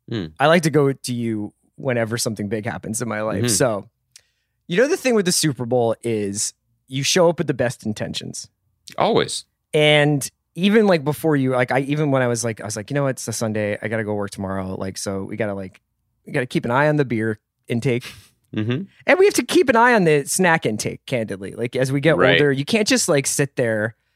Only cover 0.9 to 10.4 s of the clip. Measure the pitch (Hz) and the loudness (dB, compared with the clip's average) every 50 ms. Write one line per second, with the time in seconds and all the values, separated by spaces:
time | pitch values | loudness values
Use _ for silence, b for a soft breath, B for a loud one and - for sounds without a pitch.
0.9 | 135 - - 131 123 120 117 113 110 107 104 95 - _ _ _ _ - 143 135 | 0 -2 -6 -8 -6 -4 -2 -2 -2 -4 -6 -8 -12 _ _ _ _ -10 -4 -4
1.9 | 120 117 113 107 117 113 - 120 104 107 104 98 113 107 101 - - 92 - - | -2 -2 -2 -2 -2 -4 -4 -4 -4 -6 -6 -6 -6 -6 -6 -6 -8 -8 -8 -8
2.9 | 110 117 127 110 104 107 110 110 101 101 117 123 107 - 143 120 107 98 - - | -8 -6 -6 -6 -6 -4 -4 -4 -2 -2 0 0 2 2 2 0 0 -2 -8 -12
3.9 | _ _ _ _ _ b b b b b b b b b _ - 170 196 254 294 | _ _ _ _ _ b b b b b b b b b _ -4 2 2 2 2
4.9 | 381 - - 262 233 214 185 180 175 - - 156 127 - 123 117 127 123 117 113 | 2 0 0 2 2 2 2 0 0 0 0 -2 -2 -4 -4 -2 0 0 2 0
5.9 | 110 - - 117 113 107 104 98 101 104 - - - _ _ _ _ _ _ - | -2 -2 -4 -4 -2 -2 -2 -4 -4 -4 -6 -6 -8 _ _ _ _ _ _ -10
6.9 | 131 135 135 - - 190 165 170 165 - 165 139 139 107 123 120 - - - 110 | -6 -4 -2 0 2 4 4 4 4 0 -2 -4 -2 -2 -2 -2 -4 -6 -8 -8
7.9 | 104 - 113 - 117 - - - - - - - _ _ _ _ _ _ - - | -6 -6 -6 -8 -8 -10 -10 -12 -12 -14 -16 -16 _ _ _ _ _ _ -20 -10
8.9 | - - 160 202 240 95 71 - - - - _ _ _ _ _ - 151 151 151 | -4 0 0 2 2 0 0 -2 -4 -10 -12 _ _ _ _ _ 0 2 4 6
9.9 | 151 147 147 151 147 139 - - _ _ | 6 6 4 4 2 0 -2 -6 _ _